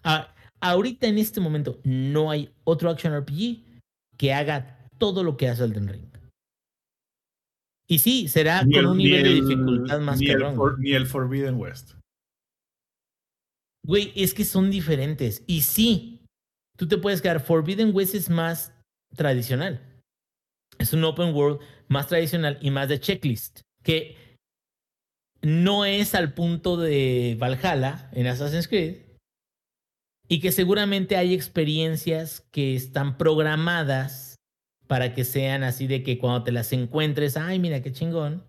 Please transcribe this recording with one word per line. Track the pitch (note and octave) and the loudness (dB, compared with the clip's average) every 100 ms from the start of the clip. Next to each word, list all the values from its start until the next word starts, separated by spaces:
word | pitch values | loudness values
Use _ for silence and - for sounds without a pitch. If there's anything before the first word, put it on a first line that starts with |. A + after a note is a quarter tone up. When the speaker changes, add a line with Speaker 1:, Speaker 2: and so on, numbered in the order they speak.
Speaker 1:
A-, | E3 D#3 - _ - _ | 2 0 -2 _ -20 _
ahorita | F3+ F3+ A#3+ A#3+ A3+ | 2 2 2 0 0
en | G#3 | 2
este | G#3+ - | 0 0
momento | E3+ D3+ C#3 - | 0 0 -2 -4
no | C3 C3 C3+ D3+ D#3 | -2 0 0 2 2
hay | D3+ C#3+ _ | 0 -4 _
otro | - E3 E3+ | 0 2 0
action | D#3+ E3 | 0 -2
R | D3 | -2
P | C#3+ | -4
G | D3 A#3 A#3 - - _ _ _ - | -4 -4 -6 -14 -20 _ _ _ -4
que | C#3 | 0
haga | C#3 D3 D3 C3 - - - | 0 0 -4 -6 -18 -20 -2
todo | G#3 F#3+ | -2 0
lo | F3 C3+ | -2 0
que | B2+ | -2
hace | A#2 | 0
Elden | A#2+ G#2 G2+ | -2 -2 -4
Ring. | G2 - - - _ _ _ _ _ _ _ _ _ _ _ _ _ _ _ _ | -6 -14 -20 -20 _ _ _ _ _ _ _ _ _ _ _ _ _ _ _ _
Y | E3 | 2
sí, | A#3 B3+ E3 | 4 2 2
será | D#3+ D#3 F3+ | 2 2 4
Speaker 2:
Ni | C3 | 4
Speaker 1:
con | D3 | 6
Speaker 2:
el, | C#3 | 4
Speaker 1:
un | C#3+ | 4
Speaker 2:
ni | |
Speaker 1:
nivel | C#3+ C#3+ | 4 6
de | C3+ | 6
Speaker 2:
el, | C#3 | 4
Speaker 1:
dificultad | C3+ C3 B2+ A#2+ B2+ D3 | 4 2 2 0 0 -2
más | D3 C3+ | -2 0
Speaker 2:
ni | C#3+ | 2
el | |
Speaker 1:
cabrón, | C3+ C#3 C3 | 2 0 0
Speaker 2:
For-, | C3+ C3+ | 0 0
Speaker 1:
güey. | |
Speaker 2:
ni | C3+ | 0
el | C3+ C3 | 0 0
Forbidden | C#3 B2+ C3+ C3+ B2 | -4 -2 -2 -2 -4
West. | F#2+ - - - _ _ _ _ _ _ _ _ _ _ _ _ _ _ _ _ _ _ C3+ | -6 -12 -20 -20 _ _ _ _ _ _ _ _ _ _ _ _ _ _ _ _ _ _ 0
Speaker 1:
Güey, | G3+ G3+ G3+ | 0 0 -2
es | F#3 | -2
que | - G3+ | 0 -2
son | F#3+ G3 | 2 0
diferentes. | G3 D#3 C#3 C#3 D3 B2 G#2 - | 0 0 0 -2 -2 -4 -4 -4
Y | E3 | -2
sí, | - - A#3 F#3 - - _ _ _ _ _ _ | 0 2 2 2 -2 -20 _ _ _ _ _ _
tú | E3 | -2
te | G3 | 0
puedes | G3+ F#3 | 0 0
quedar, | F3+ D#3+ | 0 -2
Forbidden | - E3 D#3 G3 A3 | 2 0 2 0 2
West | F#3+ F#3+ G#3 | 2 0 -2
es | - | -2
más | E3 E3 E3 - _ _ _ _ - | 0 0 -4 -10 _ _ _ _ -2
tradicional. | D3 B2+ A#2+ B2+ F#3 C3+ - - _ _ _ _ _ _ _ _ | 0 0 0 -2 -4 -8 -14 -20 _ _ _ _ _ _ _ _
Es | - | 0
un | D#3 | 2
open | D#3+ D#3 F3 C#3+ | 2 0 0 2
world | C#3+ C#3+ - - _ | 2 0 -10 -20 _
más | C#3 C#3 | -2 2
tradicional | E3+ D#3+ E3+ D3+ C#3+ | 0 2 0 -2 -2
y | C#3 | -2
más | C#3 C#3 | -2 0
de | D3 | -2
checklist, | - F#3 C#3+ A2 - - _ _ | -2 -2 -2 -4 -8 -18 _ _
que | - D#3+ D#3 - - _ _ _ _ _ _ _ _ _ _ _ | 0 0 -2 -18 -20 _ _ _ _ _ _ _ _ _ _ _
no | D3+ D#3+ F3+ G3+ | 0 2 4 2
es | G3+ G3 G#3 G3 | 2 0 0 0
al | D#3+ | 0
punto | F3 E3+ E3+ F3+ F3 | -2 -2 -2 -2 0
de | E3 C#3+ C3 B2 A#2+ A2+ | 2 2 2 2 0 -2
Valhalla | B2 B2+ F#3 D3 C3 D#3 - | -2 0 0 0 -2 -4 -10
en | B2+ B2 | -2 -2
Assassin's | B2 D3 E3 E3 | -2 -2 -2 0
Creed, | G#3 D#3+ F#3 - _ _ _ _ _ _ _ _ _ _ _ _ | 0 -2 -8 -18 _ _ _ _ _ _ _ _ _ _ _ _
y | E3+ | 0
que | F3+ | 2
seguramente | F3+ F3+ G#3 G3+ G3 F#3 F#3 | 2 2 2 2 0 0 0
hay | F3+ | 2
experiencias | F3+ - - D3+ D#3 D#3+ D#3 E3+ D#3+ D#3+ - _ | 0 -2 -2 0 0 0 -2 -2 -4 -6 -14 _
que | D3+ C3+ B2+ | -4 -2 -2
están | B2+ D3 C#3 C3 | -4 -4 -4 0
programadas | D#3+ D#3 D#3 D#3 E3 F3 C#3+ C3 C3+ - - - _ _ _ _ _ | 2 2 2 0 0 0 0 -2 -4 -10 -18 -20 _ _ _ _ _
para | C3 B2 B2 | -2 -2 -4
que | |
sean | B2 C#3 C3+ C3+ | -4 -2 -2 -2
así | C3 B2+ C3 | -4 -4 -4
de | C3+ | -4
que | C3 B2 | -2 -2
cuando | B2 B2 | 0 -2
te | A#2+ | -2
las | A#2+ A#2 | -4 -2
encuentres, | B2+ A#2+ D3+ D#3 C#3+ D3 C#3 | -4 -2 -2 0 0 -2 -2
"Ay, | E3 F#3 | -2 -2
mira, | F3 C#3 | -2 -4
qué | C3 | -6
chingón". | B2+ E3 E3 D3 E3+ | -6 -4 -2 -4 -6